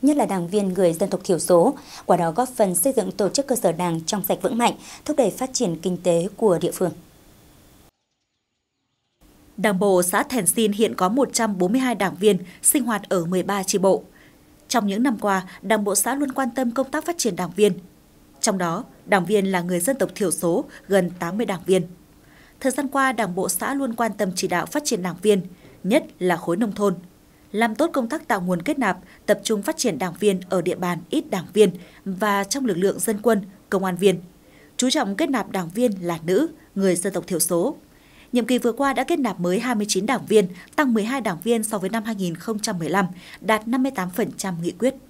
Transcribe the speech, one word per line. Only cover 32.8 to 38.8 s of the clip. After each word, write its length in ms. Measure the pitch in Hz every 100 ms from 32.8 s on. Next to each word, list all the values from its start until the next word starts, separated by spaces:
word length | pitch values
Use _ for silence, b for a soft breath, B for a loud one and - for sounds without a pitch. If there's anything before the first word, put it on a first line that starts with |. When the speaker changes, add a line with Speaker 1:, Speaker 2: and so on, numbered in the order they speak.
| 196 -
Speaker 2:
dân 180 | - 208
quân, 200 | 233 214 - B _
công 140 | 196
an 120 | 185 175
viên. 240 | 196 180 - b b b b -
Chú 140 | 254
trọng 260 | 311 208 196
kết 140 | 320
nạp 200 | 254 185
đảng 180 | 196 165
viên 240 | 196 247 190
là 180 | 175 165
nữ, 240 | 165 185 320 B B
người 220 | - 190 180
dân 160 | 196
tộc 120 | 185 165
thiểu 120 | 175
số. 380 | - 175 214 - - b b b b
Nhiệm 140 | 240 233
kỳ 120 | 247
vừa 140 | 240
qua 200 | 226